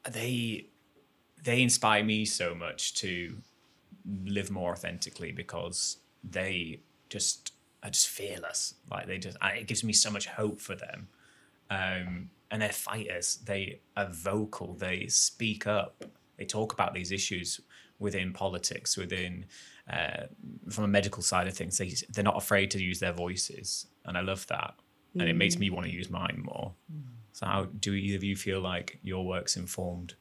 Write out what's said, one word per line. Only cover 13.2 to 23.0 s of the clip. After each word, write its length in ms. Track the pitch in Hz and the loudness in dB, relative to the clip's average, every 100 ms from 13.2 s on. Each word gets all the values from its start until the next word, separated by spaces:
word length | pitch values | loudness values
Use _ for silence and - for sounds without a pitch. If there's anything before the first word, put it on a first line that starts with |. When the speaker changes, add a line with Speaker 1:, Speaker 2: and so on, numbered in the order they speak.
| - - - | -2 -2 -2
Speaker 1:
They 340 | 98 95 - _ - | -2 -2 -8 _ -2
are 120 | 95 | -2
vocal. 640 | 85 92 104 107 - 90 | -2 0 0 0 -4 -8
They 340 | 90 92 92 104 | -4 -2 -2 2
speak 600 | - - - 113 107 104 | 4 4 2 -2 0 2
up. 360 | 107 - - - - _ - | 2 2 -8 -18 -18 _ -10
They 80 | 98 | -4
talk 280 | 107 87 | -2 0
about 200 | - 90 | 2 0
these 180 | 90 87 | 0 -2
issues 500 | 98 - 92 87 - _ - - _ | -2 0 -2 -4 -6 _ -20 -20 _
within 340 | 101 92 92 | -2 0 -2
politics, 640 | 92 95 90 - - - - | 0 0 0 -2 -2 -2 -2
within, 480 | 90 92 90 90 95 - - - - | -2 -2 -2 -6 -10 -16 -20 -20 -6
uh, 320 | - 80 - - - - - - | -2 -2 -2 -8 -12 -14 -12 -8
from 140 | - 104 | 0 6
a 20 | |
medical 340 | 101 101 - | 6 4 0
side 260 | 90 92 90 | 2 4 2
of 60 | |
things. 240 | 90 87 - | -2 -2 0
They, 160 | 92 - - | 0 -2 -2
they're 140 | - | 4
not 140 | 101 - | 4 4
afraid 340 | - 101 98 | 4 4 4
to 120 | 98 | 2
use 160 | 90 | 0
their 140 | 85 | 2